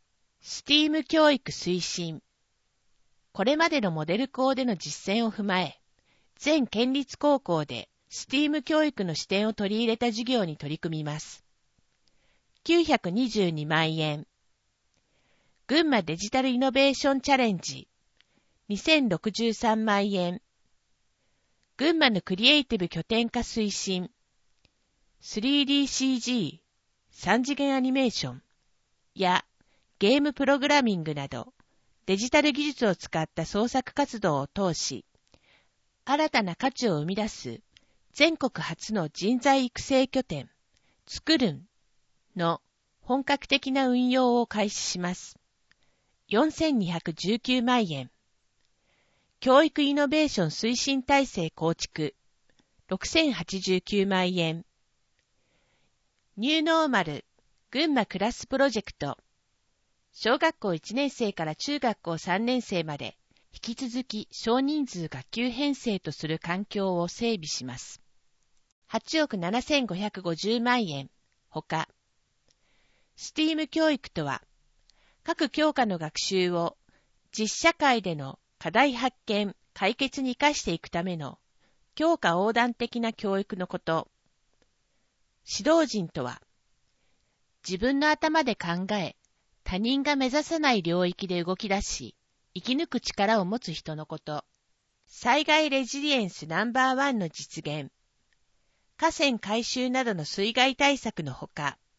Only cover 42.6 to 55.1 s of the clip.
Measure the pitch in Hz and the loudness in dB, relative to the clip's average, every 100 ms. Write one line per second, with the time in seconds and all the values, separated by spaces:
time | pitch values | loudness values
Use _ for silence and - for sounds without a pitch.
42.6 | _ _ _ _ - 269 262 285 - 277 | _ _ _ _ -4 -2 0 -2 2 0
43.6 | 269 269 262 247 247 254 254 240 233 214 | 2 0 2 2 2 4 4 2 0 -2
44.6 | 208 - - 180 180 180 - - _ _ | -2 -4 -6 -6 -6 -8 -14 -20 _ _
45.6 | _ _ _ _ _ _ _ 202 311 - | _ _ _ _ _ _ _ 2 2 2
46.6 | 320 254 180 165 - 160 170 233 - 254 | 2 2 0 -2 -6 -4 -2 -2 0 0
47.6 | 240 247 196 139 127 _ _ _ _ _ | 2 2 2 -4 -10 _ _ _ _ _
48.6 | _ _ _ _ _ _ _ _ 262 262 | _ _ _ _ _ _ _ _ 6 6
49.6 | 320 - 285 285 285 311 302 - 160 - | 6 2 0 2 2 2 2 0 -2 -2
50.6 | 226 240 - 269 254 277 269 - 160 - | -2 -2 0 -2 2 2 2 -2 -6 -2
51.6 | 160 165 - - 151 - _ _ _ _ | -2 -2 -6 -4 -6 -6 _ _ _ _
52.6 | _ _ - 190 - 320 311 190 165 190 | _ _ -8 -6 0 2 4 0 -6 -4
53.6 | 185 185 - 208 196 185 180 180 165 165 | 0 0 0 0 2 2 2 0 0 -2
54.6 | - _ _ _ _ | -10 _ _ _ _